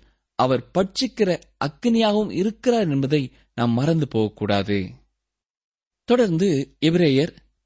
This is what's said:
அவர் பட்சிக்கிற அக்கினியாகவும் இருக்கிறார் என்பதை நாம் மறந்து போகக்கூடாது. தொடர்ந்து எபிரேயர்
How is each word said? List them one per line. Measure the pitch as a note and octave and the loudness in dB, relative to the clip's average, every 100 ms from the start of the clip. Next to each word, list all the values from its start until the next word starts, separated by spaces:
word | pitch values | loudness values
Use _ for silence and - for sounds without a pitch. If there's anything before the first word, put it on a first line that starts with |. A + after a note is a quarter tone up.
| _ _ _ | _ _ _
அவர் | - B2+ B2 - | -2 0 0 -2
பட்சிக்கிற | F3+ G3 - B3+ - F#3+ D#3+ - _ | -4 -2 -4 -6 -2 -2 -2 -8 _
அக்கினியாகவும் | C#3+ - A#3+ A3+ G#3+ G#3 G#3 | -10 -4 0 2 2 0 -2
இருக்கிறார் | A#2 G#3 G#3+ B3+ A#3 F3 | -4 -4 -2 -2 0 0
என்பதை | C#3 C3+ D3+ B2+ - _ | -2 0 -2 -2 -12 _
நாம் | - A#2+ | -4 0
மறந்து | A#2 D3 E3 C#3 | 0 2 0 0
போகக்கூடாது. | A2 G#2 - G#2 G2+ G2 G2+ F2+ - _ _ _ _ _ _ _ _ _ _ | -2 -2 -4 -2 -2 0 -4 -4 -14 _ _ _ _ _ _ _ _ _ _
தொடர்ந்து | - A#3+ A3 D#3+ G3 C#3 C#3 _ | 0 2 2 0 0 0 -4 _
எபிரேயர் | D3+ F3 D#3+ C3+ E3+ - _ _ | 0 2 2 2 0 -6 _ _